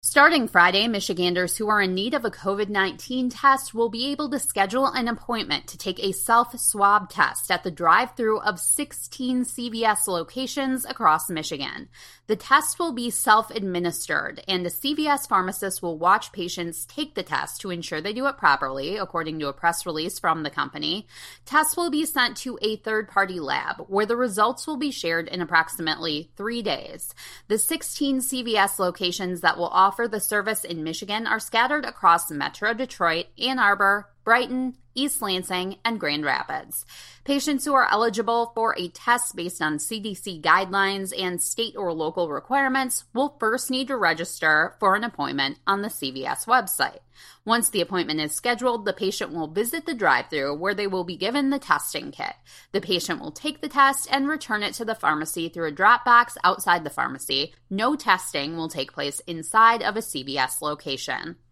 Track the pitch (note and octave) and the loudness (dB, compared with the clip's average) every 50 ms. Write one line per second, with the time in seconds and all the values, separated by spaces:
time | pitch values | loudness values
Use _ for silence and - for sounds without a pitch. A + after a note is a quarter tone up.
0 | - - - D4 C#4+ D#4 E4 D#4 A#3+ - - F3+ F3 F3+ F#3 G3 G#3+ A#3 A3+ G3+ | -4 2 6 8 8 8 8 6 2 2 4 6 6 6 6 4 2 2 0 -2
1 | G3 - G3 E3 F3 F3+ F3+ F3+ F3+ F3 - - A3 G#3 G#3+ G#3 G3 F#3 F#3 F#3 | -2 -2 -2 0 0 2 2 2 0 0 -2 -2 0 2 2 2 4 2 0 0
2 | G3 A#3+ B3 C#4+ A#3 A3+ - - - G3+ G3 G3 G#3+ G3 G#3 G3 F#3+ F#3+ - - | -2 -2 -2 -2 -2 -2 -6 -4 -2 -2 0 0 -2 -2 0 0 0 0 -2 -8
3 | - - B3+ B3+ B3+ B3 A#3+ - - C#4 C4+ C4+ C4+ - - A3 A#3 A#3 G3+ A3 | -10 -8 -4 -2 -2 -2 -4 2 4 4 4 4 0 -6 -2 -2 -2 0 0 -4
4 | B3 C#4 C#4+ C#4+ D4+ C#4 A#3 C4+ - - - - G3 G3 G3 B3+ C4+ C4 B3+ C4 | -4 -4 -4 -4 -4 -4 -2 -4 -4 -4 0 0 0 2 2 2 0 2 0 0
5 | A#3+ A#3 A#3 A3+ - - A#3+ A3 F#3+ - D3 C#3 - - - - - G3 F#3 - | -2 -2 -2 -4 -4 -4 -4 -4 -2 -2 -4 -4 -4 -8 -16 -8 -6 -6 -6 -2
6 | - G3 G3 - - - A3+ A#3 B3 A#3+ - A#3+ - - - G#3+ G3 G3+ G3+ G#3 | -2 -4 -2 -2 0 4 4 4 4 2 -2 -2 -2 -2 2 4 6 6 6 6
7 | G3+ - - - D#3+ B2+ - - - - F#3 F3 - F#3+ D#3+ - E3+ E3 E3 G3 | 2 0 0 2 2 2 2 -4 -2 -2 -2 0 0 -4 -4 0 4 6 6 6
8 | B3 B3 - - A#3+ A3 A3 G#3+ - - G#3 F3 - - - - D4 C#4+ - - | 6 2 -2 -2 0 0 0 0 0 -2 -4 -2 -2 -2 0 -2 -2 -6 -8 -14
9 | - - - - C4 B3 B3+ B3+ B3 A#3+ - - A#3+ A#3+ A3 A3+ A3+ A3 G#3 G#3 | -14 -14 -10 -6 -4 -2 0 0 0 -2 -4 -8 -8 -6 -2 0 2 2 2 2
10 | - - F#3+ E3+ E3 - - B3 C4 B3+ - C#4+ C#4 C4 C4 B3+ - - B3 - | 0 -2 -2 -2 -4 -4 -4 -6 -4 -4 -2 -2 -2 0 -2 -2 -4 -6 -6 4
11 | A3+ E3+ D#3 E3 - - F#3 D#3 - - E3 C#3 C#3 C#3 C#3 - C3+ - _ - | 6 6 6 6 2 -2 -4 -4 -4 -6 -6 -6 -6 -8 -8 -10 -14 -18 _ -20
12 | - - - _ _ _ A3 - - - C4 D4 D#4 - - - F4 E4+ C4+ A3 | -20 -20 -20 _ _ _ -2 -2 2 4 4 4 4 2 -4 -2 -4 -4 -2 -4
13 | A#3+ A#3+ - - - - G#3+ G#3+ A3+ - - A3+ G3 F#3+ F3+ F3 F3 F3 E3+ - | -4 -4 -2 -2 4 6 6 6 6 2 -4 -4 -4 -2 -2 0 -2 -2 -2 -4
14 | - - D#3+ D3 D3 D3 - - - - F#3+ F3+ F3+ F3 F3 - - C#4 D4 D4 | -6 -2 -2 -2 -2 -4 -8 -12 -6 -4 -2 -2 -2 -4 -6 -4 -4 -4 -2 0
15 | D4+ D4+ C#4+ C4+ - - A#3+ G3 F3+ F#3 G3 - - G3 F#3+ - - F3 E3 D#3 | 2 2 2 0 0 0 2 2 2 2 -4 -4 -4 -6 -6 -4 -4 -4 -4 0
16 | E3 F3 G3 G#3+ G3+ - - G3 F3+ F3+ F3+ - F3 E3+ E3 - - - - - | 4 4 4 4 2 -4 -8 -8 -6 -6 -4 -6 -6 -6 -6 -10 -12 -12 -6 -8
17 | F3+ - _ - F3+ - D3+ C3+ C#3+ D#3 - - - G3 F3+ E3+ E3 - - D#3 | -8 -6 _ -8 -6 -2 -2 -4 -4 -4 -8 -10 -8 -8 -8 -8 -8 -6 -6 -6
18 | D#3+ G3+ G#3 A#3+ C4 C#4 C4+ - - D#3+ C#3 C#3 - C3+ C3+ C#3 C3+ D3+ F#3+ G#3+ | -6 -4 -4 -2 -2 -2 -4 4 4 4 4 6 2 -4 -4 -4 -4 -4 -4 -4
19 | G3 F3+ - E3+ D#3+ D#3 D#3 D#3+ D3+ C#3 C3+ - - E3+ E3+ - - F3+ D#3+ D#3 | -6 -4 -4 -4 -4 -4 -4 -4 -4 -4 -6 0 0 0 0 0 -4 -4 -4 -4
20 | D#3 F3+ - - - F3+ D#3+ C#3+ D3+ D3+ - - C#3 C3+ - D3+ D3+ D3+ E3 G#3 | -4 -4 -6 -4 -2 0 0 0 -2 -6 -4 -4 -4 -4 -4 -6 -4 -4 -4 -4
21 | G#3+ _ - - - - - - _ - C4 D4+ D#4 D4+ - - F4 F4 C4 D4 | -6 _ -20 -20 -20 -20 -20 -20 _ 0 2 2 2 2 0 -2 -2 0 0 0
22 | D#4+ D4+ - C#4 B3 A#3+ - - - C4 A#3+ - - G#3+ A3 G#3 _ A3 A3 G#3+ | -2 0 0 0 0 0 0 -6 -8 -8 -8 -4 -4 -4 -4 -4 _ -2 -2 -2
23 | A3 - - G3 G3 F#3 F#3 F3+ D#3 C3+ C#3 C3+ B2+ - - - D#3+ - F#3+ G3 | -2 0 2 2 2 2 0 -6 -4 -2 -2 -2 -2 -4 -6 -8 -8 -2 0 0
24 | G#3+ G3+ A#3 A#3+ B3+ B3 G3 F#3+ - - B3+ - - - D#4 C4 C#4+ C#4+ C4 - | 2 2 2 0 0 0 2 2 2 2 2 -2 -6 -8 -6 -4 -4 -4 -4 -4
25 | - E3+ E3 E3 E3 E3 - F3+ F3 D#3 F3 E3 E3 - - - E3+ D#3+ D#3 D3 | -2 -2 0 0 -2 -4 -4 -6 -4 2 4 2 2 2 -2 -6 -2 -2 -2 -2
26 | D#3+ E3 D3+ D3 E3 - _ - G3+ G#3+ A#3+ A#3+ A3 G3 D3 B2+ - - - - | -2 -4 -4 -4 -6 -10 _ -8 -6 -6 -4 -4 -2 -2 -4 -4 -6 -12 -14 -14
27 | - - - - - - - - _ _ G#3 A3 - - E4 D#4+ - - - - | -14 -14 -14 -16 -18 -18 -18 -20 _ _ 0 0 0 0 -2 -4 -4 -8 -4 -2
28 | D4 C#4 C4+ C4 A#3+ - - B3+ B3 A#3 A3 G#3+ F#3+ - - - F#3+ F3+ F3+ - | 0 0 0 0 0 -2 -4 -4 -4 0 2 4 4 2 2 0 0 0 0 0
29 | F#3+ F3+ F3 - G3 F3+ F3+ F3 E3+ E3+ - - E3+ E3+ - F#3 F#3 G3 G3 - | -2 -2 -2 -2 -4 -4 -4 0 2 0 2 2 -2 0 4 6 6 6 6 2
30 | A#3 A#3 G3+ G#3+ G3 - G#3+ G#3 G3 G#3 A3 G#3+ - - F3 D#3+ D#3 D#3 E3 - | -4 -2 -2 -4 -4 0 0 0 0 0 -2 -4 -4 -8 -8 -6 -6 -6 -6 -8
31 | - F#3+ G3+ G#3+ A#3 - - A3 - - - A3+ A#3 C4 D4 D4+ C4 A#3 - - | -6 -4 -4 -4 -2 -2 -2 -2 -4 -2 2 2 2 2 2 -2 -2 -6 -8 2
32 | - F3+ E3+ F3 E3+ - D#3 C#3+ C#3 D3 - - G3+ G#3+ A#3 A3 C4 B3+ - - | 4 6 6 6 2 -4 -6 -4 -4 -6 -6 -2 -2 -2 0 -2 -4 -6 -4 0
33 | F#3 E3+ D#3+ E3 - - - - A#3+ B3 C4 B3+ A#3 G3+ G3+ G3 G#3 G3 G3 G3+ | 0 2 2 0 -4 -6 -8 -6 -4 -2 0 4 4 4 4 6 4 4 4 2
34 | G3+ _ _ _ _ - A3+ B3 B3+ - B3 B3+ B3+ B3+ B3 _ - _ _ B3+ | 0 _ _ _ _ 4 4 4 4 0 -2 -2 -2 -4 -6 _ -18 _ _ -4
35 | C4+ D4 - - A3+ G3+ F#3 F#3 F3+ - F#3 F3+ F3+ F#3+ G3 - _ A3+ A#3 G#3+ | -2 -2 -2 -2 -2 -2 -2 -2 -2 -2 -4 -2 -2 -4 -6 -4 _ -2 -2 0
36 | E3+ D3 D3 D3 D3+ C#3+ C3 C3 - - C#3+ C#3+ - - - - - - - - | -2 -2 -2 0 0 0 0 0 -2 -4 -6 -6 -6 -6 -10 -10 -10 -10 -18 -20
37 | - - - - _ - C#4 C#4+ C4+ D4+ D4 C4 - - C#4 C4 - - - G#3 | -20 -20 -20 -18 _ 0 0 0 2 0 -2 0 0 2 4 4 4 4 4 4
38 | A3+ A#3 G3+ G#3 A3+ G3+ A#3 A#3 A#3 A#3 - - A3+ A3+ - - F3+ E3+ - - | 2 2 2 0 0 0 2 0 0 -2 -2 0 0 0 0 -2 -4 -8 -8 -8
39 | - - A#3+ B3 A#3+ - - - E3+ F3 - - D#3+ D#3 D3+ D3 - - A3+ A3 | 2 2 2 2 2 -4 -6 -6 -8 -8 -4 -2 0 0 0 0 -4 -6 -6 -6
40 | G3 A3 G3 - - - F#3 D#3+ D3+ E3+ D#3+ F#3 G3 F3+ F#3 G3 G3 G3 G3 G3 | -6 -8 -8 -8 -10 -10 -10 -2 4 6 6 6 4 2 0 2 2 2 0 -2
41 | F#3+ F#3 - - F#3+ F3+ F3+ F3 - - - - A#3 A3 - - G3+ F3+ E3 D#3+ | -6 -6 -6 -4 -4 -4 -2 -2 -4 -4 -2 -4 -4 -6 -4 -4 -4 -4 -2 -2
42 | D#3+ D#3 E3 - F3 D#3+ D3 C#3+ - - B3+ C#4 C#4 C4+ B3+ C4+ C4 B3+ A#3+ - | -2 -2 0 -2 -2 -2 -2 -6 -4 0 2 2 2 4 2 0 0 0 -4 -6
43 | - _ _ A#3 C#4 D4 D4 - - G#3+ A3 C4 - - B3+ B3+ C4+ B3 C#4 B3 | -8 _ _ 0 0 0 -2 -2 0 0 0 0 -2 -2 -2 -2 -2 -2 -2 2
44 | G3+ E3+ E3 D#3+ E3+ E3+ - - - D#3 D3+ D3+ D#3+ - - _ - G3 F#3+ G#3 | 2 2 2 2 -2 -8 -6 0 2 4 4 4 4 2 -2 _ 2 4 4 4
45 | A3 A#3+ - - C#3+ C3+ C#3 C#3 C#3 - F3+ - _ - G3 G3+ G3+ G#3+ - - | 0 -4 -4 -4 -4 -4 0 -2 -2 -2 -2 -6 _ -2 -2 0 -2 -6 -8 -6
46 | - C3+ B2+ C3+ C3 C#3 C#3 - - - A#3 C4 G#3+ F3+ - - C3 - - - | -8 -8 -8 -6 -6 -6 -6 -6 0 2 2 2 2 0 -2 -2 -2 -2 -2 -10
47 | _ _ _ - - - - _ _ G#3 A3+ A#3+ A3 - - G3+ E3+ - F#3 F#3 | _ _ _ -20 -20 -20 -20 _ _ 0 0 2 2 0 0 0 -2 0 0 -2
48 | F3 - D#3 D#3 D3+ D3+ - - - A#3+ A#3+ A3 A#3+ B3+ A#3+ A#3 G3+ G3+ F#3+ - | -2 0 -2 -4 -2 -4 -4 -4 -2 -2 -2 0 0 0 0 0 -2 -4 -4 -2
49 | - F#3+ G3+ - G#3+ - D3 E3+ D#3+ D#3 D#3+ F#3+ A#3 A#3 E4 E4 E4 - D#4 A#3+ | -2 -2 -2 -2 -6 -6 -4 -6 -6 -4 -2 -2 -2 -2 -2 -6 -6 -6 -6 0
50 | G#3 E3 C3+ B2 - - - D3+ C3+ C#3 D3 D3 E3 F#3+ G3+ G3 G#3 G3 F#3+ F#3 | 2 4 4 4 2 -2 -4 -2 -2 -2 -4 -2 -2 -2 -2 0 -2 -2 -2 -2
51 | F3+ F3 F#3 D3+ F#3 G3+ A#3+ C#4+ C#4 C4+ C#4 C#4 - - D#3+ D3 - - - D3+ | -4 -4 -6 -4 -4 -2 0 0 0 0 0 -2 0 0 0 0 0 -6 -8 -8
52 | - D3 - - - E2+ - _ _ _ - - - _ - F#3+ - F3 F#3 F3 | -8 -10 -10 -8 -8 -8 -8 _ _ _ -20 -20 -20 _ -6 -6 -2 -2 -2 -2
53 | E3 - F3 D3+ - - - - - D4+ D4+ - - D4+ - C#4+ C#4 C4+ C4+ - | -2 -4 -6 -6 -6 -12 -14 -8 -8 -8 -8 -8 -10 -6 2 4 4 4 4 0
54 | - - - C#4 C4+ C#4+ D#4 D4+ - - A3 G#3 G#3 - - - A#3+ G#3+ A3 - | -2 -2 0 0 0 0 -2 -4 -4 -4 -4 -2 -2 -4 -6 -6 -6 -6 -6 -2
55 | - - D#3 D3 D#3 D#3+ - F3 E3 E3 E3 E3+ E3 D#3 D3+ D3+ F#3+ G#3 A#3+ A#3 | 0 0 0 0 -2 -6 -6 -6 -6 -8 -6 -6 -6 -6 -2 6 8 8 8 8
56 | - B3 A#3+ A#3+ A#3+ A#3+ - - - F3+ F#3+ F#3+ - - F3 F3 D#3+ D3 - - | 6 6 6 6 6 4 -2 2 2 2 2 2 2 2 2 2 2 -6 -4 -2
57 | C3 C3 C3 C3+ - - C3+ C3+ C#3+ - - _ _ _ F#3+ G3 A3 A#3+ D4+ D4 | -4 -4 -4 -8 -6 -4 -2 -2 -2 -4 -8 _ _ _ -4 0 0 0 0 0
58 | - A3+ F#3+ F3+ - - - D#3 C#3 D3 E3 E3 D#3+ D#3+ - E3 C3+ C3+ - - | 4 2 2 2 2 -4 -4 -4 -4 -4 -4 -6 -6 -6 -4 -6 -6 -6 -6 -6
59 | D3 C#3+ C#3+ - - - E3+ E3 D#3 - - - E3+ A3+ A#3 A#3 - - F#3+ G#3+ | -6 -6 -6 -8 -10 -8 -8 -8 -8 0 4 8 8 8 6 6 0 -2 -2 -2
60 | A3 - - - - C#3 C3+ C#3 C3 C3 - - - D3+ D3+ D3 - D3+ C3+ B2+ | -6 -6 -8 -8 -8 -6 -2 -2 -2 -2 -2 -4 -4 -4 -6 -6 -6 -8 -6 -6
61 | - - C3 B2 - D#3+ E3+ _ _ _ | -6 -6 -6 -6 -6 -10 -12 _ _ _